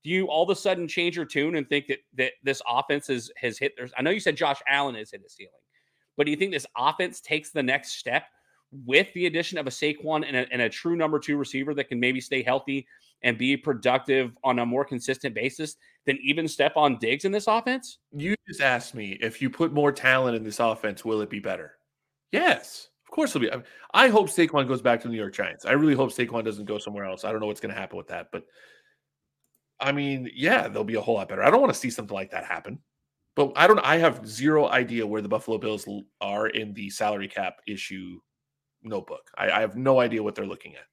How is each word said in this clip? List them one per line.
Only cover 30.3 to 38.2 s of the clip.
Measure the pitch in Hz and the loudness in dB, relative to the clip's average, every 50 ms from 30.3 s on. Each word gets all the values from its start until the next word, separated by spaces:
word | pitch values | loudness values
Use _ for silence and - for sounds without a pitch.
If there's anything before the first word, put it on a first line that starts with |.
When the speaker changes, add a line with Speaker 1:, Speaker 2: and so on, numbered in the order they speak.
| - | -6
Speaker 2:
yeah, | 127 135 175 240 254 - 117 | -2 2 2 2 2 2 -2
they'll | 101 107 107 | -2 -4 -2
be | 101 113 | 0 -2
a | 107 | -2
whole | 101 117 113 | 0 0 0
lot | 101 95 | 0 -2
better. | - 101 98 98 | -4 -2 4 6
I | 139 | 8
don't | 196 247 | 8 8
wanna | 277 233 - | 6 4 2
see | - - 123 | 0 -4 -6
something | 117 - 110 101 104 | -6 -6 -8 -6 -6
like | 98 95 - | -6 -6 -6
that | - 90 - | -8 -10 -6
happen, | - 87 82 - 101 120 156 _ _ _ _ _ _ _ _ _ _ _ | -6 -8 -8 -8 -12 -14 -14 _ _ _ _ _ _ _ _ _ _ _
but | - 143 131 - | 2 2 2 4
I | 147 160 | 6 6
don't, | 185 220 190 | 6 6 4
I | - 135 156 | 2 4 4
have | 165 165 160 120 110 110 | 6 4 4 2 0 -12
zero | 110 107 110 131 151 156 151 143 - | -12 -8 0 2 4 4 4 4 4
idea | 113 127 123 120 117 117 110 | 2 2 2 0 -2 -2 -2
where | 101 107 107 | -2 -2 -4
the | 101 | -2
Buffalo | 101 107 107 - - 110 | -2 -2 -2 -2 -4 -4
Bills | 104 104 107 107 101 - 101 | -2 -2 -4 -4 -4 -6 -10
l-, | 101 101 98 _ _ _ | -10 -10 -12 _ _ _
are | 104 101 101 104 110 | -6 -4 -2 -2 -2
in | 110 - - 110 104 101 | -2 -2 -4 -6 -6 -10
the | - 101 98 | -10 -10 -10
salary | 98 - - - 107 98 98 | -4 -2 -2 0 0 -2 -6
cap | 101 - 107 95 90 - _ _ | -8 -6 -6 -6 -6 -8 _ _
issue | 104 104 95 - - 95 95 92 90 87 87 | -10 -10 -10 -10 -10 -10 -12 -12 -12 -16 -18